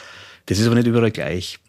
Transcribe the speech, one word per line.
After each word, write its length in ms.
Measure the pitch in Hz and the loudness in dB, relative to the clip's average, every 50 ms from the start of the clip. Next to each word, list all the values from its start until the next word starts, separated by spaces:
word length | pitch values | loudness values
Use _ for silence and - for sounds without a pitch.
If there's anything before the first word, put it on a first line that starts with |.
| - - - - - - - - _ - | -20 -20 -20 -20 -20 -20 -20 -12 _ -4
Das 100 | 95 101 | 0 0
ist 80 | 113 | 2
aber 80 | 117 117 | 2 2
nicht 140 | 117 120 120 | 2 2 2
überall 240 | 117 120 113 110 | 2 2 2 0
gleich. 480 | 107 - 67 71 80 92 90 - - - _ | 0 -2 -6 -6 -6 -6 -8 -10 -14 -16 _